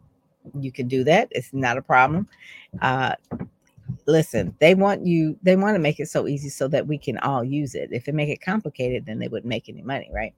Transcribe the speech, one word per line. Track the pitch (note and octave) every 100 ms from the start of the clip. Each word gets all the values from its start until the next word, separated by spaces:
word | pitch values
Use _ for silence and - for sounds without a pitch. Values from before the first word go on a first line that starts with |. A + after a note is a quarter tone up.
| _ _ _ _ - C#3+
You | C3+
can | B2+ B2
do | C3 B2+
that. | F3+ B3
It's | - -
not | C3+ B2+ B2
a |
problem. | - B2+ C3 D#3+ G#3 _ - - - -
Uh, | C3 C3 B2 - _ - - _ _ _ - - -
listen, | D#3+ D#3 A2+ F2 -
they | D#3 F#3+
want | G3 G3 F3+
you, | E3+ D#3 D3+
they | F3+ F#3
wanna | G3+ G#3
make | D3+ D#3
it | D3
so | D3+ G2+
easy | C#3+ C#3+
so | - C#3
that | C#3 C#3
we | D3+
can | - A2
all | C3 C3+
use | B2 C#3+ C#3+ D2
it. | C#2
If | B2+ C3+
they |
make | D3+ D3
it | C3+
complicated, | - G#3+ D#3+ - B2+ B2 G2+
then | A2+
they | A#2+
wouldn't | A2+ A#2+
make | A2+ -
any | A#2
money, | A2 C3+ -
right? | F2+ A2